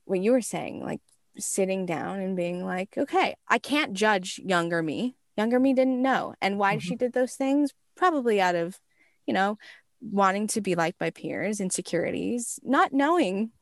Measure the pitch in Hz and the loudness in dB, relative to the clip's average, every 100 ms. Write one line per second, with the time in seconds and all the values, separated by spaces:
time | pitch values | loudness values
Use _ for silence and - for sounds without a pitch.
0 | - 190 202 254 208 170 - - - - | -4 0 2 2 0 -6 -8 -8 -8 -10
1 | _ _ _ - - - 190 190 180 151 | _ _ _ -12 -6 -2 0 0 -2 -4
2 | 117 196 190 185 175 180 185 180 190 - | -4 -6 -4 -2 -4 -4 -6 -6 -6 -4
3 | 285 359 330 - - 233 - 294 311 196 | -2 0 0 -2 -2 -2 0 -2 -2 0
4 | 214 202 185 - 185 175 170 170 160 131 | 2 2 -2 -10 0 0 2 -2 -2 -2
5 | 247 - _ - 220 247 269 254 262 254 | -4 -6 _ -4 0 2 4 4 2 2
6 | 262 233 - - 190 202 196 208 170 247 | 2 0 -2 -4 -4 0 0 0 -4 -2
7 | 247 247 254 - 269 285 285 - _ - | -2 0 -2 -2 0 2 2 -2 _ 2
8 | 359 302 240 208 180 175 170 - _ _ | 2 2 2 4 4 2 -2 -6 _ _
9 | _ _ - 202 196 214 - - _ _ | _ _ -2 0 2 0 -10 -20 _ _
10 | 226 196 190 196 208 226 196 175 165 - | -4 2 4 4 -2 -2 0 0 0 0
11 | 165 - 156 143 185 208 185 - - 170 | -4 -4 -8 -4 -4 -2 -2 -4 -2 -2
12 | - 175 185 240 233 - - 277 370 269 | -2 -2 -2 -4 -6 -10 0 2 4 2
13 | 285 349 202 190 226 _ | 2 4 2 0 -4 _